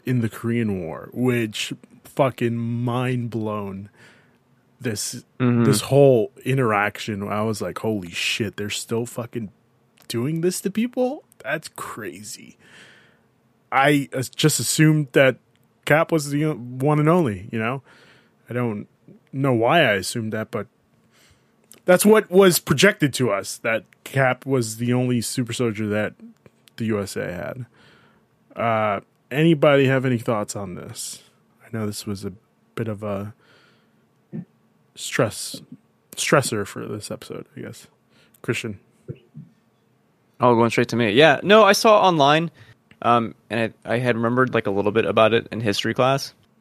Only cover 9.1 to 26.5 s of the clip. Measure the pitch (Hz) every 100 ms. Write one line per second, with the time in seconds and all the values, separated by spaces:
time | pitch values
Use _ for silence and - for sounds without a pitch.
9.1 | - 113 127 101 - _ _ _ _ -
10.1 | 117 139 165 175 185 196 214 247 254 254
11.1 | 311 - - - 160 - - - - 107
12.1 | 90 208 - - - _ - - - _
13.1 | _ _ _ _ _ _ 127 143 147 127
14.1 | 131 123 - 156 - 123 - 156 156 143
15.1 | 151 135 - _ _ _ _ - 151 165
16.1 | 165 143 143 156 107 123 127 143 151 151
17.1 | 180 143 95 107 117 113 135 - - -
18.1 | _ _ _ - 120 120 104 - _ -
19.1 | - _ 135 139 117 117 170 131 101 92
20.1 | 120 110 110 110 110 101 _ _ _ _
21.1 | _ _ _ _ _ _ - - 180 208
22.1 | 220 - 180 196 160 - 139 196 202 143
23.1 | - 120 98 95 - 117 110 - _ -
24.1 | 135 131 127 135 135 110 110 120 123 127
25.1 | 123 110 - 117 117 120 107 107 104 104
26.1 | - 226 _ _